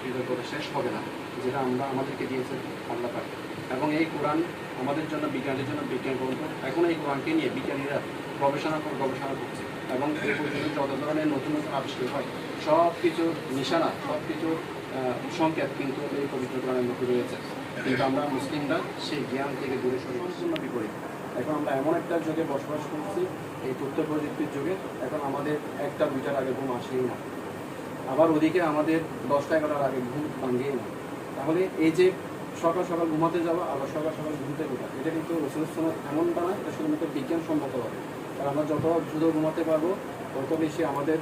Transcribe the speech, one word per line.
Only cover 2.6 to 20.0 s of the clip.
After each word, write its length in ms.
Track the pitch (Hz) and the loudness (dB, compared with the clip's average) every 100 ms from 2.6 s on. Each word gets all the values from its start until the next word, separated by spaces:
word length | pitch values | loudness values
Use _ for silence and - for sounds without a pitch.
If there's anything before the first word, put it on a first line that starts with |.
| - - - | -6 -6 -6
আল্লাহ 180 | - - | -4 -2
পাক। 120 | - - - - - - 127 | -4 -6 -8 -8 -6 -4 0
এবং 100 | 151 156 | 2 2
এই 60 | 160 | 2
কোরআন 260 | 147 147 160 - - - - | 2 2 2 2 -2 -8 -4
আমাদের 220 | 127 151 151 | 0 0 0
জন্য, 140 | 151 147 | -2 0
বিজ্ঞানীদের 320 | 135 139 135 131 | 0 0 0 0
জন্য 120 | 147 131 | -2 -2
বিজ্ঞান 220 | 127 135 123 | -2 0 0
গ্রন্থ। 200 | 131 127 156 - 135 | 0 -2 -2 -4 0
এখন 140 | 165 | 4
এই 120 | 170 156 | 4 4
কোরআনকে 300 | 143 135 160 160 | 0 0 2 2
নিয়ে 120 | 127 131 | 2 0
বিজ্ঞানীরা 420 | - 139 139 - - - - - | -2 -2 0 -2 -2 -6 -6 0
গবেষণার 400 | 139 143 160 151 | 2 2 0 0
পর 80 | 151 131 | -2 -2
গবেষণা 320 | 135 131 135 135 | 0 0 -4 -4
করছে, 220 | - - - - - 127 | -6 -6 -6 -6 -4 -2
এবং 120 | 151 151 143 | 0 0 0
এই 80 | 143 | 0
পর্যন্ত 280 | 143 131 151 147 | 0 -2 -2 0
যত 140 | 139 135 | 0 0
ধরনের 240 | 151 156 156 | 0 2 2
নতুন 260 | 131 143 151 | 2 0 -2
নতুন 160 | - | 0
আবিষ্কার 320 | 135 - - 123 | -2 -2 -2 -2
হয়, 120 | - - - - - - | -2 -4 -6 -6 -2 4
সব 260 | 202 339 165 | 6 6 6
কিছুর 280 | 170 170 165 151 123 | 2 4 2 0 -2
নিশানা, 380 | 135 131 165 - - - | -2 2 4 2 0 -2
সব 140 | 151 151 | -2 -2
কিছুর, 280 | 151 160 160 | -2 0 0
আহ, 560 | - - - 131 127 120 135 - | -2 -8 -6 -2 -2 -2 -2 2
সংকেত 320 | 160 151 135 139 | 2 2 -2 -2
কিন্তু 220 | 135 - 139 143 | -2 -2 -2 -2
এই 100 | 139 | -2
পবিত্র 220 | 131 127 127 | -2 -2 -2
কোরআনের 240 | 127 127 123 | 0 2 2
মধ্যে 160 | 123 123 | 2 2
রয়েছে। 220 | 123 120 - - - - - | 2 2 -4 -6 -8 -6 -4
কিন্তু 180 | 135 127 | 0 4
আমরা 180 | 135 135 143 | 4 4 2
মুসলিমরা 460 | 131 131 151 139 180 - - - | 0 0 -2 0 0 0 -6 -4
সেই 160 | 147 117 | -2 -2
জ্ঞান 180 | 131 139 - | -2 -2 -2
থেকে 160 | 131 127 | -2 0
দূরে 160 | 123 | 0
সরে 200 | 127 | 0